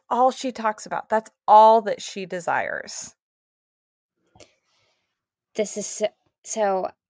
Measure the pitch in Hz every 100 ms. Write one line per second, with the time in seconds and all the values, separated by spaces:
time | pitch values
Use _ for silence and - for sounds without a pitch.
0 | - 226 254 254 269 233 220 214 - 175
1 | - 220 220 _ - 214 220 226 208 180
2 | - - 185 185 170 131 101 76 - -
3 | - _ _ _ _ _ _ _ _ _
4 | _ _ _ - - _ _ _ _ _
5 | _ _ _ _ _ - 202 - 196 -
6 | 214 _ _ _ - 220 208 190 - -
7 | _